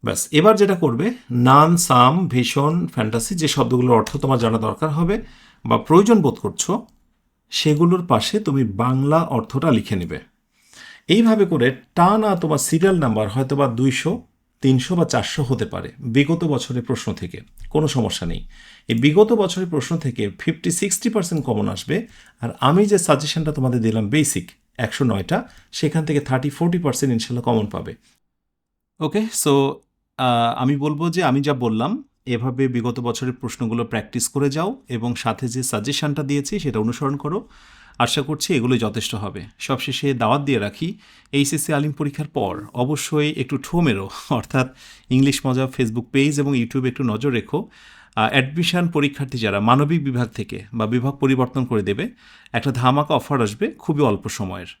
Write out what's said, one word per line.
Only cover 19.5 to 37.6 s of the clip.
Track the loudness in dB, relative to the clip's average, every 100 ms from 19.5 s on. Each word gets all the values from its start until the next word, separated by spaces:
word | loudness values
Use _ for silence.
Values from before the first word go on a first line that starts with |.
| -2 -4
প্রশ্ন | -4 -2 -4
থেকে | -4 -4 -6 -4
ফিফটি | -6 -4 -4
সিক্সটি | -2 -2 -2 -2
পার্সেন্ট | -2 -2 -4 -2
কমন | -2 -2
আসবে। | -6 -4 -6 -6 -18 -20 _
আর | -8 -2
আমি | 2 4 4
যে | 2
সাজেশনটা | 2 0 0 -4 -2
তোমাদের | 0 0 2
দিলাম | 0 0 0
বেসিক, | 0 0 -2 -8 _ _ -8
একশো | -6 -2 0
নয়টা, | 0 -2 -4 -4 -18 _
সেখান | -4 -2 -2 -2
থেকে | -2
থার্টি | 0 -2 -2
ফোর্টি | -2 0 0
পার্সেন্ট | -2 0 0
ইনশাল্লাহ | 0 -2 -4
কমন | 0 0 -2
পাবে। | -6 -10 -14 _ _ _ _ _ _ _ _ _ _
ওকে, | -4 -2 -2 -2
so, | 2 2 2 -2 _ _ _ -4
আহ, | 0 2 0 0
আমি | -2 0
বলবো | -2 -2 -2
যে | 0
আমি | 2 2
যা | 0
বললাম, | 0 0 0 -2 -4 -8 _ -6
এভাবে | -4 -4 -2 -2
বিগত | 0 -4 -4
বছরের | -4 -4 -6
প্রশ্নগুলো | -6 -10 -6 -4 -4 -4
প্র্যাকটিস | -6 -6 -6 -4
করে | -2 -2
যাও | -2 -4 -6 _
এবং | -6 -4 -4
সাথে | -4 -4 -4
যে | -4
সাজেশনটা | -4 -4 -4 -4 -2 -4
দিয়েছি | -2 -2 -2 -4
সেটা | -2 -2
অনুসরণ | -2 -2 -4 -4
করো। | -4 -6 -8 -20